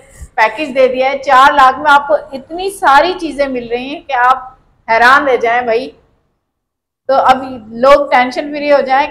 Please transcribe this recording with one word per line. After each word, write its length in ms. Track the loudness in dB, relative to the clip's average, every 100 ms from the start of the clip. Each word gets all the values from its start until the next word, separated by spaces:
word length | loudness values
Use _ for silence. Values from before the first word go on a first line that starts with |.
| _ -20 -10 -2
package 320 | -2 -2 -6
दे 160 | 0 0
दिया 200 | 0 -2
है। 100 | -2
चार 340 | 2 4 6
लाख 240 | 6 2 2
में 120 | 2
आपको 260 | 2 2 -4 -4
इतनी 360 | -16 -12 -10 -10
सारी 400 | -4 2 2 2 -2
चीजें 300 | -8 -6 -6
मिल 200 | -6 -8
रही 200 | -8 -8
हैं 140 | -14
कि 120 | -6
आप 420 | 0 2 0 -4 -20 _ _ -2
हैरान 380 | 2 4 4 2
रह 100 | -2
जाएं 260 | -2 -2 -2
भाई। 200 | -4 -6 -14 _ _ _ _ _ _ _ _ _ _ -4
तो 60 |
अब 560 | 0 2 0 -4 -14 -16 -2
लोग 340 | 2 2 2
tension 400 | 0 0 -4 -8
free 180 | -6 0
हो 100 | 0
जाएं 240 | 2 -2 0